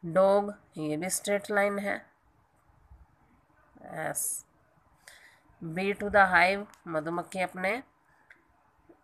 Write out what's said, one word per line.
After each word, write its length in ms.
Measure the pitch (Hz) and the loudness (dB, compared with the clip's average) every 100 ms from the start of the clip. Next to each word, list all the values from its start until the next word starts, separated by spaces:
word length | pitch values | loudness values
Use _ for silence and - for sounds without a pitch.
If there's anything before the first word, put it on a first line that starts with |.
| 175 | 0
डॉग, 480 | 165 196 202 202 202 _ - | 4 4 4 0 -8 _ -8
ये 200 | 156 151 | -4 -4
भी 120 | 180 | -4
स्ट्रेट 420 | - - 202 196 | -6 -2 -4 0
लाइन 280 | 208 202 202 | 0 0 0
है, 260 | 202 202 - _ _ _ _ _ _ _ _ - - _ _ _ _ _ _ - - | -6 -8 -10 _ _ _ _ _ _ _ _ -20 -20 _ _ _ _ _ _ -20 -16
एस। 600 | 160 156 151 - - - _ _ _ _ _ - - - _ _ _ | -8 -6 -6 -6 -8 -12 _ _ _ _ _ -20 -20 -20 _ _ _
Bee 320 | 170 160 196 202 | -10 -4 -4 -2
to 80 | |
the 300 | 202 202 190 | 2 6 6
hive, 320 | 180 175 196 208 - - | 6 4 2 -6 -16 -6
मधुमक्खी 520 | 160 156 170 170 190 | -6 -4 -6 -6 -4
अपने 440 | 180 185 185 233 269 _ _ _ _ - _ _ _ _ _ - | -6 -4 -4 -4 -8 _ _ _ _ -20 _ _ _ _ _ -18